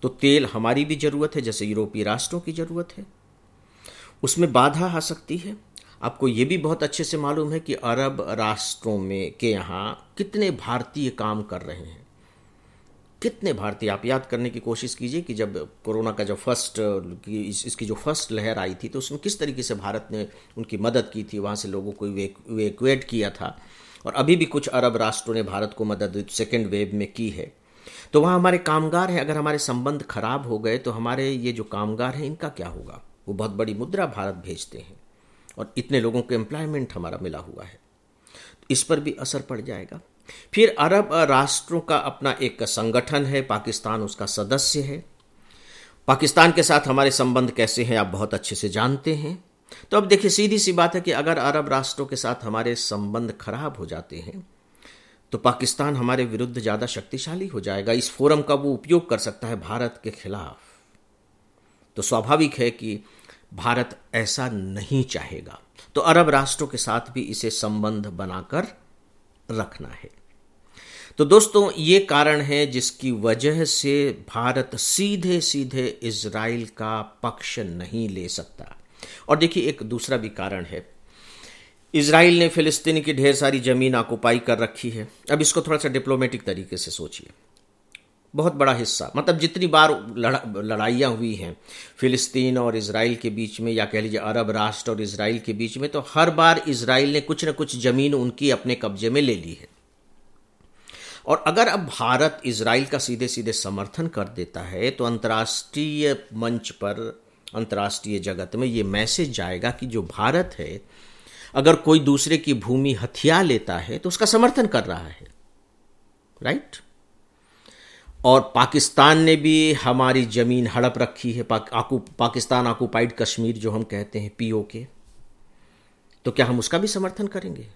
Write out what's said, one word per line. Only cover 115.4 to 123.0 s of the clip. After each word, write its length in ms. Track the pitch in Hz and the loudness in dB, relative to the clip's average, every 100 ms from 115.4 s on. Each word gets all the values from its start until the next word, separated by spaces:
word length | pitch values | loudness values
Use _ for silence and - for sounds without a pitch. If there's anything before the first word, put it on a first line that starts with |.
| - _ _ _ _ _ _ _ _ _ | -20 _ _ _ _ _ _ _ _ _
राइट? 340 | - 214 - - - _ _ _ _ _ _ _ - - - - - - | -4 -4 -4 -20 -20 _ _ _ _ _ _ _ -20 -20 -20 -20 -20 0
और 280 | 127 131 - | 6 6 6
पाकिस्तान 640 | 120 127 151 - - 143 156 | 2 4 4 2 8 8 10
ने 180 | 160 160 | 8 6
भी 360 | 151 156 156 | 6 6 6
हमारी 520 | 143 127 127 127 131 | 4 2 4 4 4
ज़मीन 420 | 120 107 120 123 120 | 2 2 2 4 2
हड़प 280 | 123 123 123 | 2 2 2
रखी 360 | 120 - 123 | -2 -2 -6
है। 100 | 117 | -4
पाक-, 320 | 117 113 - | -2 -2 -2
आकु-, 420 | 117 117 131 - - | -4 -2 -2 -4 0
पाकिस्तान 480 | 120 123 - 127 120 | 0 0 0 2 2
ऑक्युपाइड 460 | 117 120 117 | 0 0 2